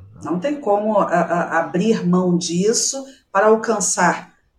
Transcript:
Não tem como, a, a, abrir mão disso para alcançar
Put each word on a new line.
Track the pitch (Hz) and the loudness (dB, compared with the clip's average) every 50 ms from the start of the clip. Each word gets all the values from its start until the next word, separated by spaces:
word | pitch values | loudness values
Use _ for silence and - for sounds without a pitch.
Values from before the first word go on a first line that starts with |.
| 92 - - - - | -16 -20 -18 -12 -6
Não | - 175 180 | -4 -4 -2
tem | 277 294 294 - | -2 -4 -4 -4
como, | - 208 202 208 214 220 214 196 | 0 0 0 0 0 0 0 0
a, | 165 | 0
a, | - 165 175 - - 170 170 - - 156 165 | 2 0 0 0 0 -2 -2 -2 -2 -2 -2
abrir | 160 147 160 185 214 226 220 175 180 175 | -2 -2 -2 0 2 2 0 2 2 2
mão | 180 185 185 180 170 160 | 2 2 2 2 0 0
disso | - 160 170 180 196 220 240 - - - 269 269 262 - - - _ _ | -2 -2 -2 0 0 2 0 0 -2 -4 -4 -6 -10 -12 -18 -20 _ _
para | - 196 214 220 | 0 2 4 4
alcançar | 220 220 - 233 214 202 185 - - 196 180 170 165 - - - _ _ _ _ _ | 4 4 2 -2 -2 -2 -2 -2 0 2 2 2 0 -2 -8 -16 _ _ _ _ _